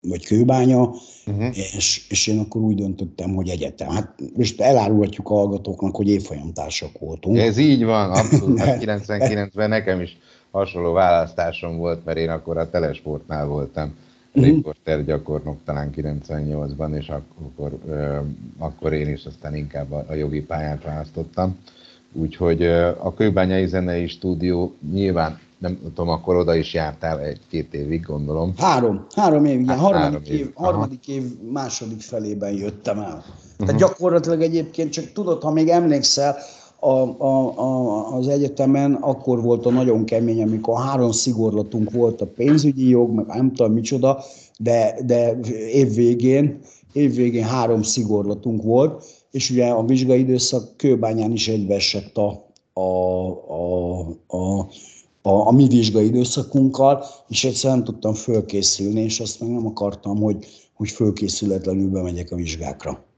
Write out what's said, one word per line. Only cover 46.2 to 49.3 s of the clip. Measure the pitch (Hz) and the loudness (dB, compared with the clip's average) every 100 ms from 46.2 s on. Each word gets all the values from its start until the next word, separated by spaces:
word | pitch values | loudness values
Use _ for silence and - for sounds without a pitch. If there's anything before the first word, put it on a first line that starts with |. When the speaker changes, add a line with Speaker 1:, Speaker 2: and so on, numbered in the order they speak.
| 123 135 147 143 - _ _ | 4 4 2 0 -16 _ _
Speaker 1:
év | 143 143 | 0 2
végén | 117 123 117 | 4 2 2
három | 110 127 117 113 | 0 0 2 2
szigorlatunk | 107 - 107 107 101 104 123 110 | 0 -2 0 0 0 -4 -2 -2
volt, | 107 117 151 160 - - _ | 2 4 4 0 -16 -20 _